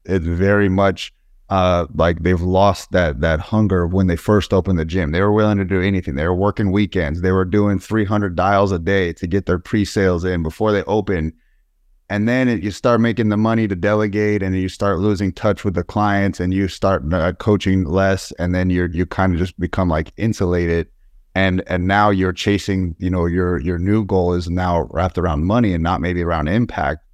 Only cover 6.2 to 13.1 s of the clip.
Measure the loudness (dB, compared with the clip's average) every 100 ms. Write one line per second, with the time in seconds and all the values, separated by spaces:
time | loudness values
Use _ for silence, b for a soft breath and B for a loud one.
6.2 | -2 0 0 0 0 2 0 -2 -2 -2
7.2 | 0 0 2 2 2 0 -2 -2 0 -2
8.2 | -2 -2 2 2 2 0 0 0 0 -4
9.2 | -4 -2 0 -4 -2 -2 0 0 2 0
10.2 | -2 -2 -4 -2 0 0 0 -2 0 -2
11.2 | -4 -8 _ _ _ _ _ _ -6 -2
12.2 | 0 0 0 0 -4 -2 2 4 2